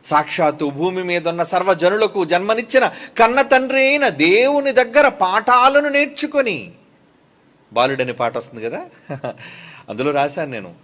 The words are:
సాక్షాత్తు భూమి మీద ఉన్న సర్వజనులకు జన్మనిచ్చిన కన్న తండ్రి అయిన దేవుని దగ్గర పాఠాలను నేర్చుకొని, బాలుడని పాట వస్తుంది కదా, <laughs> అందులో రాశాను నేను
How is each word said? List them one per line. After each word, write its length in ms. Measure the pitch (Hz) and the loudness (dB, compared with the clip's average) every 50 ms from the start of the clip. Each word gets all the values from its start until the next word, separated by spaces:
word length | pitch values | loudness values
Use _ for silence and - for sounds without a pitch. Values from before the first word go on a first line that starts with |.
| _ | _
సాక్షాత్తు 600 | - 156 147 151 - - - 170 151 143 151 160 | 0 0 0 0 0 -2 0 0 0 0 -2 -4
భూమి 380 | 143 139 139 160 185 185 185 185 | -6 -4 -4 -4 -4 -4 -4 -6
మీద 240 | 180 175 175 160 170 | -4 -4 -2 -2 -4
ఉన్న 160 | 165 170 170 | -4 -4 -4
సర్వజనులకు 800 | 156 190 180 185 196 190 170 160 180 196 214 220 202 - 202 185 | -2 -2 -2 0 0 0 2 2 0 2 2 0 0 0 -2 -2
జన్మనిచ్చిన 640 | 156 170 175 190 208 220 220 240 233 - 262 247 - - - - - - - | 0 0 -2 0 0 -2 -2 -2 0 2 2 2 2 -2 -6 -18 -16 0 2
కన్న 220 | 226 220 247 269 | 2 2 4 2
తండ్రి 380 | 269 277 277 254 262 262 269 269 | 2 4 2 2 2 2 0 2
అయిన 300 | 269 269 285 294 277 240 | 2 2 2 2 0 0
దేవుని 600 | 170 135 151 165 185 220 247 269 285 285 277 277 | 0 2 2 4 4 4 4 4 2 0 0 0
దగ్గర 360 | 254 247 254 240 226 294 294 269 | 2 2 0 2 4 4 4 4
పాఠాలను 840 | - - 190 185 185 214 214 262 247 247 247 269 277 285 294 294 | 2 2 -2 0 0 0 2 4 4 6 6 4 4 4 0 2
నేర్చుకొని, 800 | 277 285 294 294 294 - - 294 294 285 269 233 185 135 101 87 - _ _ _ _ _ _ _ _ _ _ _ _ _ _ _ _ _ _ _ 107 | 0 0 -2 -2 -4 -6 -8 -2 -2 -2 -2 -2 -4 -8 -10 -14 -20 _ _ _ _ _ _ _ _ _ _ _ _ _ _ _ _ _ _ _ -2
బాలుడని 400 | 113 123 135 139 131 127 123 120 | 0 0 0 0 -2 -4 -4 -4
పాట 240 | - 123 117 113 123 | -4 -4 -4 -4 -4
వస్తుంది 280 | 113 - 123 117 107 | -10 -10 -14 -10 -10
కదా, 200 | 117 131 - 359 349 _ - _ - | -8 -8 -8 -12 -14 _ -20 _ -14
<laughs> 60 | 151 135 - 123 - - - - - - - - - - - - | -14 -10 -10 -12 -12 -12 -18 -20 -20 -20 -20 -20 -20 -20 -16 -14
అందులో 220 | 101 110 131 147 | -8 -4 -4 -2
రాశాను 400 | 143 143 139 147 143 175 160 143 | -2 -2 -2 -2 -4 -6 -8 -8
నేను 220 | 127 110 98 87 85 _ | -8 -12 -12 -14 -18 _